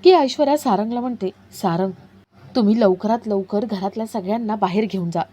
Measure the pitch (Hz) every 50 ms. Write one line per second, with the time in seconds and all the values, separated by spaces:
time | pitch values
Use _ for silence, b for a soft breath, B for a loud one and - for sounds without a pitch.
0 | - 359 370 330 277 262 - - 294 269 294 302 - 262 202 190 214 226 240 240
1 | 240 254 240 - 190 185 - _ - - - - - 185 165 170 190 190 185 -
2 | - - _ - _ _ _ _ - - - 262 208 202 220 233 226 190 185 185
3 | - 208 226 - - 220 202 196 190 - 208 208 233 220 220 185 190 196 - 220
4 | 226 220 - 220 180 185 214 233 233 208 196 202 202 185 175 208 226 190 196 190
5 | 175 170 165 170 - -